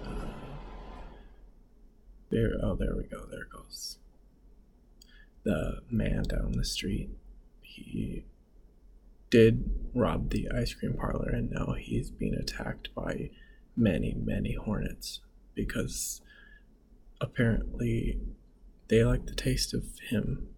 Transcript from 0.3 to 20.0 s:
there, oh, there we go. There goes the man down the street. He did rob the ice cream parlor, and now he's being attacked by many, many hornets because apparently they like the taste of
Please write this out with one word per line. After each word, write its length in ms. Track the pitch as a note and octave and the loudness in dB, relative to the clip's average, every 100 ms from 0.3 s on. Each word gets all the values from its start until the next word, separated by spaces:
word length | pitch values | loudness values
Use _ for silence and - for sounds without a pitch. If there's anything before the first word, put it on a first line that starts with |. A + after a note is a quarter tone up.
| - - - - - - - - - - - - - - - - - - - - | -8 -12 -12 -12 -12 -12 -12 -14 -16 -20 -20 -20 -20 -20 -20 -20 -20 -20 -20 -2
there, 220 | G#2+ A#2 - | 2 4 4
oh, 140 | G#2+ F2+ | 0 2
there 180 | - - | 0 0
we 80 | |
go. 220 | - - - | -4 -10 -12
There 220 | - - | -12 -14
goes 460 | - C6+ - - - - - - - - - - - - - - - - - | -16 -16 -12 -12 -12 -20 -20 -20 -20 -20 -20 -20 -20 -20 -20 -20 -20 -20 -6
the 360 | - D#2 - - - | 0 2 0 -4 -2
man 320 | A2+ G#2 G2+ | 0 2 2
down 280 | - - - | 2 0 0
the 120 | A#2 | 0
street. 460 | - - - - G2 G2+ - - - - | 0 -2 -2 -2 -4 -10 -16 -20 -20 -20
He 600 | - - - - A1 - - - - - - - - - - - - | -20 -16 -8 -6 -4 -6 -10 -20 -20 -20 -20 -20 -20 -20 -20 -20 6
did 400 | A#2+ A2+ A#2+ - - - | 10 10 8 2 0 0
rob 360 | B2 A2 - - | 2 4 4 0
the 180 | - - | 0 0
ice 200 | B2 A#2 | 0 -2
cream 200 | - A#2+ | -2 -4
parlor, 360 | A#2+ - - - | -2 -2 -2 0
and 200 | A#2+ A#2+ | 0 0
now 240 | - - - | -2 -2 -2
he's 320 | - - - | 0 -2 -2
being 240 | - - | -4 -2
attacked 600 | - - - - - - | -2 -4 -6 -6 -6 -10
by 360 | - - - - - - - - - | -6 -4 -4 -6 -10 -20 -20 -8 2
many, 380 | A2 D#2 G#1+ A1 | 4 4 0 -2
many 360 | G#1+ G#1 G2+ | 0 0 0
hornets 680 | - A2 G2+ - - - - - - - | -2 -2 -2 -2 -6 -10 -12 -16 -20 -12
because 680 | - G#2+ A#2+ - - - - - - - - - - - - - - | -6 -2 -2 -2 -4 -6 -8 -14 -20 -20 -20 -20 -20 -20 -20 -20 -8
apparently 1000 | A#2+ - A#2 G#2 - - A#2+ A2+ - - C#3 - - - - - - | -4 2 4 4 0 -2 0 2 0 -2 -4 -10 -20 -20 -20 -20 4
they 160 | A2+ | 6
like 220 | A#2+ - - | 6 4 0
the 80 | |
taste 400 | - C3 C3+ - | -2 0 2 0
of 100 | - - - | -2 -4 -12